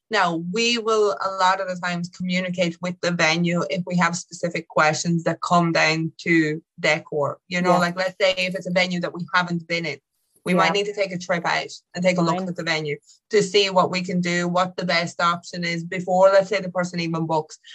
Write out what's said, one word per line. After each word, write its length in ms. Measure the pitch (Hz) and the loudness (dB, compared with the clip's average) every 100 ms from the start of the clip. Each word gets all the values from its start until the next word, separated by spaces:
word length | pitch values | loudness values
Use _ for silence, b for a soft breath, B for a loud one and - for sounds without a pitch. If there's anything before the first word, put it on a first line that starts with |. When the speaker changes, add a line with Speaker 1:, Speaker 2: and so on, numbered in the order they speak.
| - | -2
Speaker 1:
Now, 320 | 214 180 165 175 | 0 2 0 -2
we 240 | 208 233 240 | 0 0 0
will 380 | 214 220 208 190 | 0 2 2 0
a 120 | 190 190 | -4 0
lot 220 | 185 190 | 2 2
of 60 | 185 | -2
the 80 | 180 | -6
times 280 | 180 175 175 | -4 -4 -6
communicate 680 | - 180 180 185 180 170 165 | -6 -4 -2 -2 -2 -2 -2
with 180 | 180 180 | -8 -4
the 100 | 170 | -2
venue 520 | 175 160 165 175 170 - | 0 2 2 0 0 -2
if 100 | 147 180 | -4 -2
we 80 | 180 | 0
have 180 | 170 175 | 0 -2
specific 500 | - - 170 165 - | -10 -6 -6 -4 -4
questions 560 | 170 156 151 175 170 | 0 2 2 0 -2
that 180 | 165 165 | -2 -4
come 300 | - 175 170 | 0 2 2
down 400 | 160 156 160 160 - | 2 2 2 -2 -4
to 420 | 175 165 156 156 - - | 0 2 2 -2 -10 -4
decor. 600 | 170 160 - 151 139 - - | -2 -2 -2 -4 -4 -6 -6
You 140 | 180 | -2
know, 100 | 180 | 2
Speaker 2:
Yeah. 60 | 180 | 4
Speaker 1:
like, 160 | 175 180 | 2 -2
let's 220 | 185 - | -4 0
say 120 | 190 185 185 | 0 2 -2
if 100 | 185 | -4
it's 120 | 180 | -2
a 40 | |
venue 280 | 180 180 175 | 0 0 -2
that 140 | 170 | -4
we 120 | 165 165 | -6 -2
haven't 320 | 185 170 170 165 | 0 0 -4 -4
been 180 | 170 165 | -6 -4
in, 120 | 139 _ _ _ _ | -8 _ _ _ _
we 100 | - 180 | 0 2
might 120 | 185 | 2
Speaker 2:
Yeah. 40 | 202 | 2
Speaker 1:
need 20 | 202 | -2
to 60 | |
take 180 | 208 185 | -2 -4
a 60 | 180 | -4
trip 260 | 185 175 165 | -4 -2 0
out 260 | 156 - - _ 175 | -2 -4 -12 _ -2
and 80 | |
take 140 | 185 180 | 0 2
a 40 | |
look 160 | 170 175 | 2 0
Speaker 2:
Fine. 120 | 185 | -4
Speaker 1:
at 60 | 175 | -6
the 80 | |
venue 340 | 165 156 151 147 _ b - | -4 -4 -4 -8 _ b 0
to 120 | 208 | 2
see 260 | 180 202 196 | 4 2 2
what 200 | 185 160 | 4 2
we 100 | 180 | 0
can 180 | 180 180 | -2 -2
do, 260 | 175 175 175 | 0 0 2
what 280 | 175 180 180 | 2 0 -2
the 100 | 180 | -2
best 360 | 170 175 - | 0 -2 0
option 420 | 175 175 - 180 | 0 0 -6 -6
is 200 | 170 170 | -4 -4
before, 460 | 170 185 180 180 190 | -6 -6 0 6 6
let's 200 | 196 190 | 6 4
say, 100 | 196 | 0
the 80 | 180 | -2
person 280 | 180 175 175 | -4 -4 -2
even 260 | 165 165 160 | -2 -2 0
books. 300 | 160 156 - B | -2 -2 -10 B